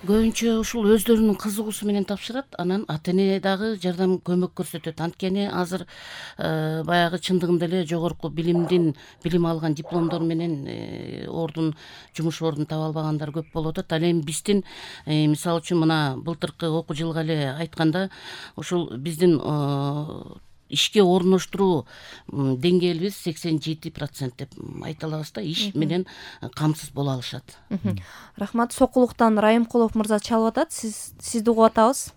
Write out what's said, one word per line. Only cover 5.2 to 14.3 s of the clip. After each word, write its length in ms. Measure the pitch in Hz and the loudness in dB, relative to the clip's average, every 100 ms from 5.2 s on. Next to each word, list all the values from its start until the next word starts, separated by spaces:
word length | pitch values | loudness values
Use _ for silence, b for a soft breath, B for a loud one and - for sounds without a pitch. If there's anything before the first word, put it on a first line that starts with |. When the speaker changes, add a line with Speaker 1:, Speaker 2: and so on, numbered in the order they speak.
| 190 196 202 | -4 -2 -2
Speaker 1:
азыр, 320 | 175 175 180 180 B B B B - | -2 -4 -4 -8 B B B B -6
э, 420 | 165 160 156 160 | -2 -2 -2 -4
баягы 360 | 156 175 170 175 | 0 2 2 0
чындыгында 440 | - 185 170 175 170 | 0 0 2 2 2
эле 200 | 185 156 | 0 0
жогорку 440 | 170 170 - 160 | 0 -2 -2 -6
билимдин, 680 | 147 165 175 165 180 165 139 B B | -2 2 2 4 4 2 0 B B
билим 220 | 165 175 170 | -2 0 2
алган 300 | 165 160 147 | 0 0 -2
дипломдор 460 | 156 175 165 170 | -2 -2 0 0
менен, 420 | 165 165 170 147 139 | -2 0 -2 -4 -6
э, 600 | 57 55 - - - - | -10 -10 -10 -10 -10 -8
ордун, 480 | 147 160 160 160 151 B B B - | -6 -6 -2 -2 -2 B B B -4
жумуш 260 | 165 156 | -4 -2
ордун 240 | 160 147 151 | -4 -2 -4
таба 220 | 156 156 | -4 -4
албагандар 420 | 156 156 151 151 | -4 -2 -4 -4
көп 200 | 160 156 | -8 -6
болуп 240 | 165 156 160 | -6 -4 -6
атат. 140 | - | -4
Ал 60 | 160 | 0
эми 220 | 170 170 | 2 2
биздин, 400 | 151 | -2